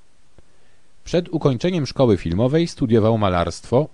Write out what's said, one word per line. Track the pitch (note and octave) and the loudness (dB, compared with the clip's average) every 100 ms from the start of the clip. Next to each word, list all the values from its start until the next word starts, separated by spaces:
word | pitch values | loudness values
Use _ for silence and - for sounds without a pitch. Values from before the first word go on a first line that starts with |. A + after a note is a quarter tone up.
| - - - - - - - - - - | -20 -20 -20 -20 -20 -20 -20 -20 -20 -20
Przed | - F3 F3 | -4 -4 -2
ukończeniem | D#3+ D3+ A#2+ F3+ F#3 C3+ | -2 -2 0 -2 -2 -2
szkoły | - B2+ F#2 | 0 2 2
filmowej | E2+ F2 B2+ D#3+ E3+ | 0 0 0 0 -2
studiował | - A2+ A2+ A2 A2+ | -4 2 2 4 2
malarstwo, | G2+ F2 E2+ - - A#2+ D3+ | 0 0 -2 -4 -2 0 0